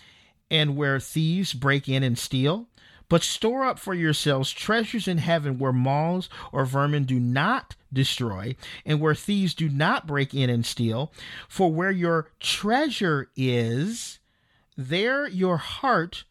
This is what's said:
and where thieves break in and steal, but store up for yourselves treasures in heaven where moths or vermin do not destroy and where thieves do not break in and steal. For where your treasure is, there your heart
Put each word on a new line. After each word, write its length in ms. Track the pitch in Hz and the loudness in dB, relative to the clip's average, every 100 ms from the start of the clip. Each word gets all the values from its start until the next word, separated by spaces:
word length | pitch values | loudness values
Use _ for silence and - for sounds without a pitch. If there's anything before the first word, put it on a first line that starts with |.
| - - _ _ - | -20 -20 _ _ -2
and 260 | 160 151 139 | 0 2 0
where 240 | 143 135 | 0 0
thieves 520 | - 160 160 175 190 | -2 0 2 0 -2
break 360 | 127 135 139 139 | -2 0 0 0
in 160 | 131 | 0
and 120 | 131 120 | 2 0
steal, 520 | - 131 139 190 233 _ - - - | -2 0 2 0 -4 _ -20 -20 2
but 160 | 170 | 2
store 400 | - - 220 254 | 4 0 0 0
up 160 | 262 - | 0 -2
for 140 | - | -4
yourselves 580 | 185 160 147 151 135 135 | 0 0 2 2 0 0
treasures 560 | - - 220 214 226 190 | -4 0 0 0 -2 -2
in 100 | 175 | 0
heaven 400 | 170 170 143 127 | 2 0 0 -2
where 140 | 131 | 2
moths 560 | 127 131 143 160 180 180 - - | 2 2 2 0 -2 -6 -12 -6
or 120 | 135 | -2
vermin 380 | 135 135 143 147 | 0 2 2 2
do 160 | 131 127 | 0 0
not 560 | 123 131 175 262 - - _ | 2 2 0 0 -4 -18 _
destroy 640 | 131 135 - 120 95 104 127 - - | -2 0 0 -4 -4 -8 -10 -12 -10
and 160 | - 151 | -2 0
where 160 | 156 147 | 2 0
thieves 380 | - 208 185 | 0 0 0
do 140 | - 165 | 0 -2
not 380 | 139 165 262 165 | 0 0 0 -2
break 260 | 143 139 | -2 -2
in 160 | 135 127 | 0 0
and 160 | 120 | 0
steal. 480 | 117 - 117 113 151 - - - - | -2 -2 -2 -2 -4 -10 -18 -16 -8
For 240 | - 185 | 2 2
where 180 | 160 185 | 2 0
your 400 | 190 170 165 156 - | 2 2 2 -2 -6
treasure 920 | - - 202 247 311 220 185 143 131 - | -4 -2 2 2 2 0 0 0 -2 -2
is, 840 | 131 120 113 120 180 233 - - _ _ _ _ _ - | 0 2 0 0 -2 -4 -10 -14 _ _ _ _ _ -12
there 500 | 127 170 226 277 285 | -4 0 0 0 -2
your 300 | 185 185 165 | 0 2 0
heart 680 | - - 269 214 170 - - | -2 -2 2 2 0 -6 -18